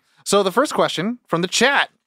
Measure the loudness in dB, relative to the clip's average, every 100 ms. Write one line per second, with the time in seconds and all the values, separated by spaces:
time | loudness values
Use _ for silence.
0 | _ _ 0 2 2 0 0 0 -2 -2
1 | -6 -6 -4 -2 -2 2 2 2 -2 _